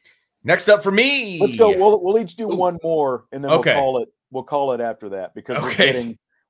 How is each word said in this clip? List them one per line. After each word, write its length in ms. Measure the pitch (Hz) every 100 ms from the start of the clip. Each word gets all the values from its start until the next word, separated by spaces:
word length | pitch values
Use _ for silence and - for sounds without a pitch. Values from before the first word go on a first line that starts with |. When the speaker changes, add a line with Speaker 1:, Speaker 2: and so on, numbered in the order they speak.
| _ _ _ _ 123
Speaker 1:
Next 240 | 180 208
up 120 | 208
for 100 | 196
me. 460 | 196 262 277 220 170
Speaker 2:
Let's 160 | 196 220
go. 180 | 220 180
We'll, 260 | 208 208
we'll 180 | 180 220
each 180 | 190 -
do 120 | 214
Speaker 1:
Ooh. 60 | 180
Speaker 2:
one 220 | 180 170
more, 440 | 165 160 143 123 -
and 100 | 139
then 80 | 139
Speaker 1:
Okay. 220 | 165 160
Speaker 2:
we'll 80 | 123
call 160 | 135 127
it, 80 | 113 _ _
we'll 120 | 131
call 280 | 123 147 139
it 80 | 120
after 300 | 117 110 104
that 260 | 98 92 104
because 260 | - 123
we're 100 | 127
Speaker 1:
Okay. 160 | - 160
Speaker 2:
getting, 300 | 127 117 113 _ _